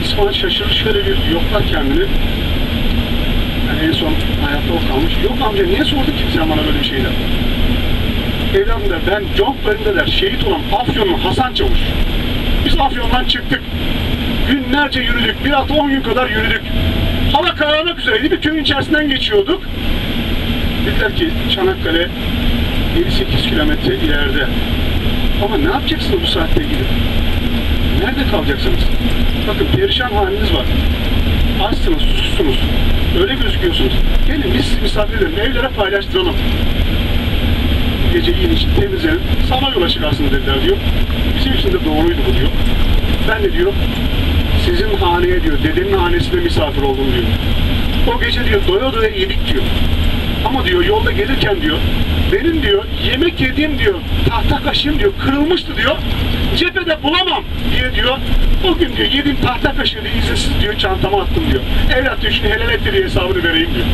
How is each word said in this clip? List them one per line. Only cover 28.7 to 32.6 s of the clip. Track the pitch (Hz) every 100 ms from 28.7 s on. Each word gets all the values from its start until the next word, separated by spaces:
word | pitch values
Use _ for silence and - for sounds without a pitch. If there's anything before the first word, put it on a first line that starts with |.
| - - - - - - - -
Bakın | - - -
perişan | 392 - 740
haliniz | 415 381 403 -
var. | - - - - - - - - - - - 214
Açsınız, | - - -
susuzsunuz. | - - - - - 80